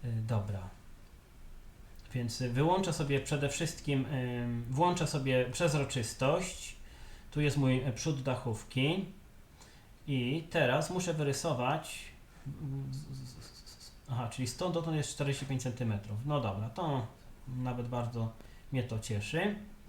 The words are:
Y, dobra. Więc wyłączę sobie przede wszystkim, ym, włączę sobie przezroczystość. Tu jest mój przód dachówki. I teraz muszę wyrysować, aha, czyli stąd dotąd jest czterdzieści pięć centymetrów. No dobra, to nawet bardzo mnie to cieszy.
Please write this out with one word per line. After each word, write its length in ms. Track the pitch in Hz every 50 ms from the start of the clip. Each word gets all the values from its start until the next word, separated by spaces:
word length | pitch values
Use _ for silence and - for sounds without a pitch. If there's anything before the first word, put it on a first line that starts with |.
| -
Y, 80 | 120 113
dobra. 580 | 113 110 113 120 107 101 101 101 95 92 92 - - - - - - - - - - - - - - - - - - - - - - - - - - - - -
Więc 280 | 127 120 113 - - 127
wyłączę 500 | 123 117 127 147 165 180 190 190 175 156
sobie 280 | - 165 139 139 135
przede 280 | - - 156 139 143 139
wszystkim, 580 | - - 170 151 - - - - 143 135 131
ym, 580 | - 151 131 127 123 123 120 120 120 120 120 120 117
włączę 360 | 127 135 170 180 180 175 165
sobie 440 | 143 - 151 131 135 131 127 127 123
przezroczystość. 1300 | 127 - 180 165 143 151 139 - - 131 113 - - - 135 131 151 180 185 - - - - - - - - - - - - - - - - -
Tu 100 | - 151
jest 160 | 147 147 135
mój 260 | 147 139 131 127 127 131 143 113
przód 280 | - - 160 151 131 127
dachówki. 840 | 135 123 110 - 120 110 - - - - 127 131 143 170 196 196 - - - - - - - - - - - - - - - - - - - -
I 380 | - 143 131 123 120 139 165 160 -
teraz 400 | - 170 147 123 127 151 156 -
muszę 240 | 180 185 175 170 165
wyrysować, 920 | 156 147 139 135 - - 165 147 120 123 127 143 160 - - - - - - - - - - - - - 139 139 - 156 139 135 139 135 135 135 135 - - 135 131 131 127 - - - - - - - - - - - - - - - -
aha, 180 | 127 117 120 110 -
czyli 160 | - 127 113
stąd 260 | - - 180 185 170
dotąd 220 | 170 160 160 160
jest 140 | 156 143 -
czterdzieści 360 | - - 147 139 139 - -
pięć 160 | 135 139 127 -
centymetrów. 560 | 131 113 - 127 113 107 101 104 - 104 107 120
No 140 | 143 147 143
dobra, 300 | 120 104 95 101 107 113
to 360 | - - 180 160 143 131 110 - - - - - - - - -
nawet 400 | 127 127 127 127 123 123 120 120
bardzo 440 | 123 120 117 117 120 120 113 113 - - - - - - - - -
mnie 100 | 131 113
to 160 | 107 113 110
cieszy. 560 | - - 113 101 101 - - 160 185 208 208 - - - - - -